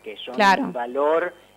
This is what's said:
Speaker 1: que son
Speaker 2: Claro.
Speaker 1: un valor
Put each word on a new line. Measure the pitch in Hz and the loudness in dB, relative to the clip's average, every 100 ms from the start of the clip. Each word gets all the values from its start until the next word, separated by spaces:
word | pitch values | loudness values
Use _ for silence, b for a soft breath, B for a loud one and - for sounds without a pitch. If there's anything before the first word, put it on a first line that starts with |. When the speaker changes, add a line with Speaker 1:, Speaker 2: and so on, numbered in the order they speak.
Speaker 1:
que | 110 104 | -16 -14
son | - | -6
Speaker 2:
Claro. | 123 196 185 | 2 4 4
Speaker 1:
un | 131 | 0
valor | 123 120 131 147 165 175 B B | -6 -4 0 2 2 0 B B